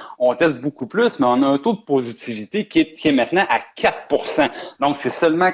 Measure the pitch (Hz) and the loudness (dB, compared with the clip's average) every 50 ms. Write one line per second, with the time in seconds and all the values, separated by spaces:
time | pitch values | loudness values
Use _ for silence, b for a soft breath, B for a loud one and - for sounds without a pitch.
0 | B B B - 123 127 120 - 170 160 139 120 131 147 - - 131 110 - 202 | B B B 0 0 0 2 4 2 2 2 -2 -6 -8 -6 -8 -10 -4 0 0
1 | 240 226 - - 135 123 123 127 139 139 139 139 143 226 220 - - - 143 131 | 0 0 2 2 2 2 4 4 4 2 2 2 0 0 -2 -2 -2 0 0 0
2 | 123 117 113 - - 123 113 107 107 - - 214 220 - - 160 156 156 - - | 0 -2 -8 -10 -10 -10 -8 -8 -8 -6 -6 -6 -6 0 0 0 0 0 -2 -4
3 | - 156 139 127 143 - 165 190 196 - 120 110 - - _ - - 208 - - | 0 2 2 2 2 2 2 0 2 2 0 -2 -4 -8 _ -2 -2 -2 -2 -4
4 | - - 147 127 - - - 151 143 - B B B B B - 135 143 147 - | -4 -2 -2 -2 -2 -2 -2 0 0 0 B B B B B -2 0 0 0 -2
5 | - 127 - - 175 160 160 170 180 185 | -4 -6 -2 0 0 2 2 2 2 0